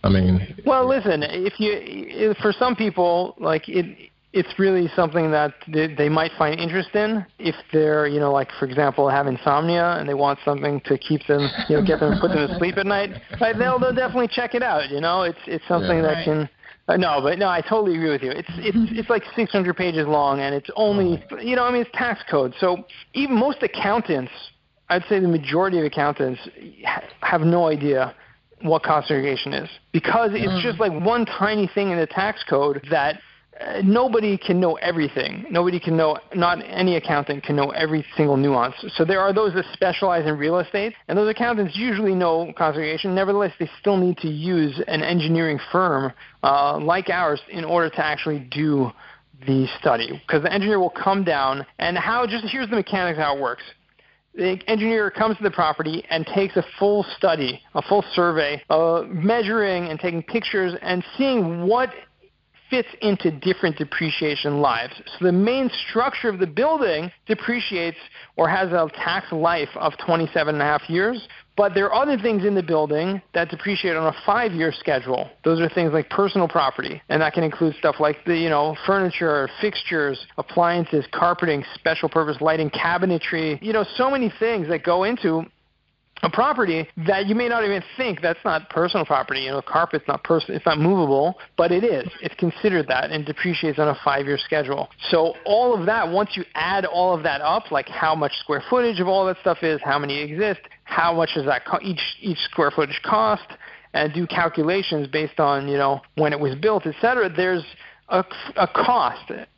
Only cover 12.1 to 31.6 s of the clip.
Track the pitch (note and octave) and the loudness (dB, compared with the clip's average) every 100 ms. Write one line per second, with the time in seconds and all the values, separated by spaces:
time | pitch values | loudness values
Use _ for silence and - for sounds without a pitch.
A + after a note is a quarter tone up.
12.1 | - F3 E3+ C#3+ F3+ E3+ F#3+ G3 G3+ G3+ | 2 2 2 0 0 -2 0 0 0 -2
13.1 | F#3+ - - A3+ A3 B3+ B3+ B3+ B3 B3+ | -8 -14 -2 0 2 0 2 2 0 0
14.1 | A#3+ A#3 - A#3+ A#3+ B3 D#3 C#3 C#3+ E3 | 0 0 -2 -2 -2 0 0 -2 -2 0
15.1 | F#3 F3 E3 - D#3+ - F3 F3+ E3 D#3+ | 0 -2 -4 -8 -8 0 0 2 2 2
16.1 | D#3 E3 D#3 D3+ _ - - - F3 F3 | 0 0 0 -2 _ -20 -16 0 2 2
17.1 | D3 C#3 F3 G3 F3 D#3 A3 G#3 E3 D#3+ | 2 0 0 0 0 0 0 2 0 0
18.1 | C#3 B2+ D3 - E3+ G#3+ G#3 A3+ A3+ A3 | -2 -2 -6 -8 -6 -2 0 0 -2 0
19.1 | A3+ - - A3 G3+ F3+ E3+ F3+ D#3+ D3 | 0 0 -4 0 0 0 0 -2 0 0
20.1 | D3+ C#3+ C#3 C#3 C#3+ - - G#3+ G3+ F#3 | 2 2 0 -2 -4 -6 0 2 4 2
21.1 | E3+ - - A#3 B3 B3 B3 A#3+ - B3 | 0 -4 -10 -2 0 2 0 -2 -4 -4
22.1 | - - D3+ B2+ - F#3 F3+ - - - | -4 -2 0 0 0 0 0 -6 -20 -10
23.1 | - C#4 A#3+ C4+ C#4+ G#3 - G3 A3+ A3 | -4 0 2 2 0 -4 -2 0 0 0
24.1 | D3 B2+ - - _ _ _ _ F3+ F3 | -2 -4 -12 -20 _ _ _ _ -2 2
25.1 | G3+ F3+ E3 C3+ D#3 F#3+ F3 D3+ D#3 C#3+ | 2 4 2 2 0 2 2 0 0 0
26.1 | C#3+ C3+ B2+ - - A2 - - - - | 0 -2 -4 -12 -18 -20 -10 -8 -8 -10
27.1 | - - E3+ D#3+ F3 E3 D3+ C#3+ C3+ C3 | -8 -2 2 4 4 2 2 0 0 0
28.1 | - - _ _ _ E3 D#3+ - D3+ - | -6 -20 _ _ _ 0 0 2 0 2
29.1 | C#3+ C#3 C3 C#3 C#3 - - _ E3+ - | -2 0 -4 -4 -6 -8 -16 _ -2 0
30.1 | A3+ A3+ G#3+ G3+ F#3 A#3+ F3+ G#3+ D#3 F#3 | 2 2 0 -2 0 -2 0 -2 0 0
31.1 | A#3+ A3 - G3+ G#3+ | 2 0 0 0 2